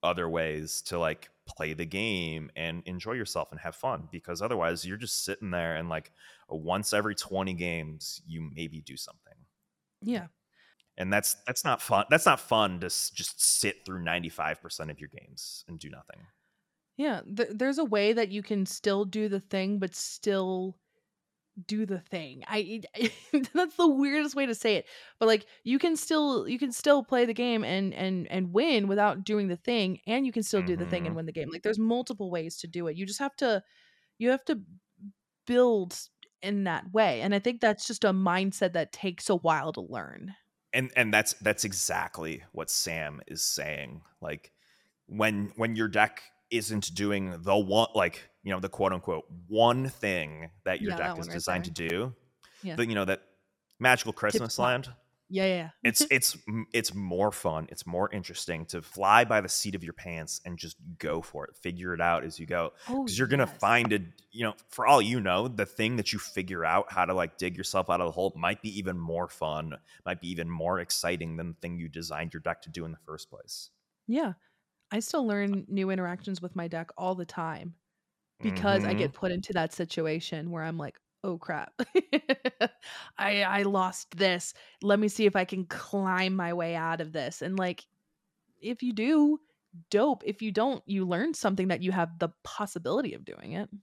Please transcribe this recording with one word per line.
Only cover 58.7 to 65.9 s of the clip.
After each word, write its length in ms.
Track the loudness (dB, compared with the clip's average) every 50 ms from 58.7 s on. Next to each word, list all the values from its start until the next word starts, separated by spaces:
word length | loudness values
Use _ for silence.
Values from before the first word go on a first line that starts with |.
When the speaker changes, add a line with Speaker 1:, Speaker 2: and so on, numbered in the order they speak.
| -8 -10
Speaker 1:
fly 420 | -10 -10 -6 0 6 8 8 8 8
by 160 | 8 4 2
the 60 | 2 2
seat 260 | -2 -2 -2 -2 -6
of 80 | -6 -8
your 100 | -8 -12
pants 480 | -12 -12 -10 -8 -8 -8 -8 -10 -10 _
and 140 | -10 -10 -10
just 180 | -10 -14 -14 _ -16 -16 -14 -8
go 240 | -4 -2 -2 -2
for 240 | -4 -6 -10 -10 -10
it, 100 | -10 -14
figure 380 | -8 -6 -6 -6 -6 -4 -4 0
it 80 | 2
out 220 | 4 4 4 2 0
as 140 | -4 -10 -10
you 60 | -8 -4
go. 240 | -2 -2 -2 -2 -4 -10 -10 -6
Speaker 2:
Oh, 180 | -4 -4 -2
Speaker 1:
'Cause 120 | -2 0 0
you're 100 | 2 2
gonna 180 | 4 2 2
Speaker 2:
yes. 160 | 2 0 0
Speaker 1:
find 320 | 4 4 6 6 4 4 2
a, 60 | 0 0 -4 -14 -20 _ _
you 120 | _ -4 -4
know, 120 | -4 -4 -6 -16 _
for 180 | -6 0 6 8
all 140 | 8 8
you 200 | 8 6 0 0
know, 260 | 2 4 4 2 2 0
the 180 | -2 -2 -4
thing 300 | -4 0 0 0 0